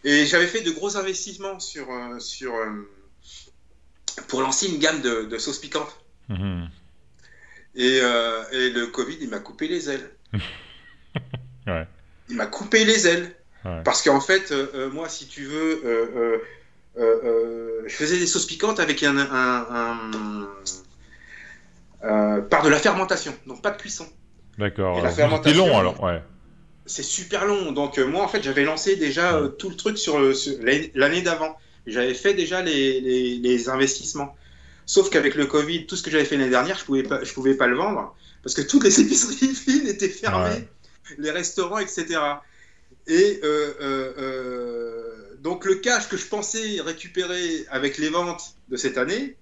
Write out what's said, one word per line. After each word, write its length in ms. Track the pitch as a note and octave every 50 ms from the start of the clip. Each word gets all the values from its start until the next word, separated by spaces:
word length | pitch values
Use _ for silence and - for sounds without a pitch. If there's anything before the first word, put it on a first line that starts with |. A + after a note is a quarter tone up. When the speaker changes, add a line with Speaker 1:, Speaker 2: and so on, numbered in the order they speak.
| -
Speaker 1:
Et 220 | C#3+ D3 D3+ D3
j'avais 200 | C#3 F3+ E3+ F3
fait 120 | F3 - A3+
de 120 | - E3+
gros 260 | D#3+ D#3 F#3+ G3+ G3
investissements 600 | G3+ F#3+ F#3+ F#3 - - G#3 F#3 F3+ G3 G3 F#3+ F3
sur, 280 | - - - D3+ C3+ B2+
euh, 300 | B2+ B2 A#2+ A#2+ A#2+ A#2+
sur, 340 | A#2 - - - C3 B2 A#2
euh, 320 | A2+ A2 G#2+ G#2+ G#2 G#2 G2+ - - - - - - - - - - - - - - - - - _ - - - _ - - - - -
pour 140 | - - B2+
lancer 260 | C3+ C3+ C3+ - G3
une 100 | F#3+ E3
gamme 220 | D3 D3+ D#3 D#3+ D3+
de, 240 | C3 B2 A#2 A2+ A2
de 140 | G#2+ A2+
sauces 220 | A2 - - C3+ -
piquantes. 420 | - D3 - D3+ D3 - - - _ - - _ _
Speaker 2:
Mhm. 400 | - G#2 F2+ G2 G2 F#2 F2 E2+ E2+ - - - - - - _ - _ - - - - - - - - - - - -
Speaker 1:
Et, 240 | B2+ B2 B2+ C3 C3
euh, 420 | B2+ B2 A#2+ A#2 A#2 A#2 A2+ A2+ G#2+ G#2+
et 200 | C3 C3 B2+ B2+
le 160 | A#2 A#2+ A#2+
covid, 300 | A#2 - C3 A#2+ - - -
il 80 | C#3+ A#2+
m'a 100 | A2 G2+
coupé 300 | - - - - D#3 D#3
les 200 | F3 E3+ D3 C#3+
ailes. 200 | C3+ C3 - - - _ _ _ -
Speaker 2:
<laughs> 80 | G2+ E2 - - - - - - - - - - - - - - - - - - - - - - - -
Ouais. 200 | G#2 F2+ D#2+ E2 - - - - - - - - -
Speaker 1:
Il 60 | A#3+
m'a 120 | A3+ G#3+
coupé 360 | G#3 - - G#3 - - A3 A3
les 220 | G#3+ A3+ G#3+ -
ailes. 280 | F3 E3+ F3 F3 F3 - - _ - - - -
Speaker 2:
Ouais. 200 | F#2 F2 E2 E2
Speaker 1:
Parce 160 | - - -
qu'en 180 | - D3+ C#3 C#3
fait, 320 | C3+ - F#3 F#3+ F#3+ -
euh, 140 | D3 C3+ C#3 C3+ C#3+
euh, 160 | C3+ C3 C3+
moi, 180 | C3+ D#3 E3
si 200 | D#3 - - C#3
tu 160 | C3+ - C#3+ C#3+
veux, 380 | C3+ D3 D#3 D#3+ D#3+ D#3+ - C3+
euh, 220 | A#2+ A#2 A2+ A#2 A#2 B2
euh, 220 | B2 A#2 A#2 A2+ A2+ A2+ - - - - - - - - - -
euh, 220 | A#2+ A#2 A2+ A2+ A2+ B2
euh, 580 | A#2+ A2+ A2+ A#2 A#2 A#2 A#2 A2+ A2+ A2+ A2+ A2
je 80 | G#2 -
faisais 220 | - D3+ D3+ F3
des 80 | F3+ F3
sauces 220 | D#3+ - - -
piquantes 320 | - E3 - G3+ A3 G#3+ G3+
avec 240 | E3 D3 D3 C#3 D3
un, 120 | C#3+ C#3
un, 520 | C#3 C#3 C#3 C3+ B2+ B2+ B2+ B2 A#2+ A#2 A2+
un, 760 | A#2+ A#2+ A#2 A#2 A#2 A2+ A2 A2 A2 G#2+ G#2+ G#2+ G#2 G#2 G2+ G2+ G2+ G2 F#2+ - - - - - - - - - - - - - - - - - - - - - - - - - - - -
euh, 380 | A2 G#2+ G#2+ G#2 G#2 G#2+ G2+
par 220 | G2+ - - D3+ D3+
de 60 | D#3
la 100 | D3 D3
fermentation, 540 | - G#3+ F#3 F#3 F#3+ F#3 F#3+ - - D#3 B2+ - -
donc 160 | C3+ B2+ -
pas 100 | - D#3
de 60 | D3+
cuisson. 300 | - - G#3 - - D#3+ - - - - - - - - - -
Speaker 2:
D'accord. 400 | G#2 G#2 G2+ - - G2 F#2 F2+
Speaker 1:
Et 40 | F2+
la 80 | F2 F2
Speaker 2:
Alors, 20 |
c'était 100 | E2 F2
Speaker 1:
fermentation, 460 | D3 - D#3+ D3+ B2 C#3+ D3+ F3 F#3+
Speaker 2:
long, 100 | E3+ C3 G#2
alors, 240 | F#2 F2+ F2+ - G2
ouais. 180 | F2+ F2 E2 - - - - - - - - - - - - -
Speaker 1:
c'est 180 | - - - C3+
super 420 | - - - F3+ - G#3 F#3+ F#3
long. 260 | G#3 G#3 G3+ F#3 D#3
Donc, 280 | C3 C#3+ C#3+ C#3 - C#3+
euh, 80 | C3
moi, 160 | C3 D#3 F#3 G3+
en 40 |
fait, 140 | - - -
j'avais 220 | - C#3 C3 C#3+ C#3
lancé 320 | D3+ D#3 D#3 - G3 G3
déjà, 400 | F#3 D#3+ C#3+ C3+ E3 E3+ F3+ E3+
Speaker 2:
Ouais. 60 | D#3 D3
Speaker 1:
euh, 40 | C3+
tout 200 | C3+ - - F#3+
le 60 | F3
truc 220 | - - G#3+ G#3+
sur 220 | G#3 - - D3+ D3
le, 140 | C#3 C3+ C3+
sur 200 | C3+ - C#3+ C3+ A#2+ A2+
l'année, 280 | B2 C#3 D3+ D#3 D#3 -
l'année 260 | B2+ C#3 D3 E3 F3+
d'avant. 360 | F3 F3 E3 D#3+ D#3 D#3 D#3+ - - - - - -
J'avais 260 | A2+ A2 B2 B2 B2+ B2+
fait 200 | B2 - G3+ G3
déjà 280 | F3+ E3+ D#3+ F3+ F#3
les, 380 | F3+ E3 D3+ C#3 C3+ C3+ C3 C3
les, 340 | B2+ B2+ B2+ B2+ B2+ B2 B2
les 320 | B2 A#2+ B2 B2+ A#2+ A#2 C3
investissements. 680 | C3 C3 C3+ C3+ - - - - - D3 C#3+ C#3+ - - - - - - - - - - -
Sauf 240 | - - G3+ F#3+ F#3+
qu'avec 260 | - D#3+ C#3+ C#3 C3+
le 100 | D3+ C#3+
covid, 400 | C#3 - D3+ D3 D#3 E3+ E3 D#3
tout 100 | - F#3+
ce 80 | F3 -
que 60 | -
j'avais 140 | D3+ D#3 C#3+
fait 120 | C#3 D3+
l'année 120 | C#3 C3 B2+
dernière, 280 | B2+ B2 C3 E3+ F#3+
je 80 | - -
pouvais 180 | - C#3 C3+ C3
pas, 200 | G#2+ C#3 C3+ -
je 80 | - -
pouvais 200 | C3+ C3 C3+ C3+
pas 120 | C3+ B2+
le 80 | A#2+ B2
vendre 400 | C#3 F3+ G#3+ G3+ A#2+ G#2 - - - - - - - -
parce 120 | C3 -
que 60 | -
toutes 220 | C#3 - - C#4+ -
les 160 | - - -
<laughs> 20 |
épiceries 520 | - - - - A#3+ B3 - - C4 C4+ C4+
fines 340 | - - C#4 C4 D4+ C#4+
étaient 220 | A3+ G3 - G3+ F#3+
fermées, 400 | - - A3 G#3+ F#3+ F#3 F3+ F3+
Speaker 2:
Ouais. 180 | - A#3+ A#3+ - - - - - - _ _ - C#3+ C#3+
Speaker 1:
les 120 | D3 D#3
restaurants, 460 | D3+ F3+ F3 - - - F3+ F3 G3+
et 100 | G#3+ G3+
cetera. 560 | - - - E3 D#3+ E3+ D#3+ D3 C#3+ C#3+ D3 - - - - - - - - - - - - -
Et, 320 | - D#3+ F3 G3 G#3 G3 - D#3
euh, 300 | D3+ D3+ D3+ D3+ C#3+ C#3+ D3
euh, 320 | D3 C#3 C3+ C3+ C3 C3 B2+
euh, 1160 | C#3+ C3 C3+ C3 C3 B2+ B2+ B2 B2 A#2+ A#2+ A#2 A#2 A#2 A#2 A2+ A#2 A2+ A#2 A2+ G#2+ G2 G2+ - C3
donc, 240 | C#3 D#3+ F#3 F3+ -
le 100 | G3 F#3+
cash 320 | F#3+ - A#3+ B3 A3+ - -
que 80 | G3+
je 100 | F#3 -
pensais 540 | - - G#3 G#3 - - A3 A3 G#3+ G#3 F3
récupérer 840 | D3 D#3+ E3 D#3+ - F3+ F3 F3+ F#3 F3 F3+ F3+ F3 E3+ D#3+ D#3 - -
avec 280 | C#3 C3 C#3 C#3 C3+ -
les 100 | D3+ D#3
ventes 460 | D#3 F3 F3 F3 E3+ - - - - - - -
de 80 | C3
cette 200 | B2 - C3 -
année 400 | C3 B2+ D3 F#3+ A#3+ C#4 C4+ - _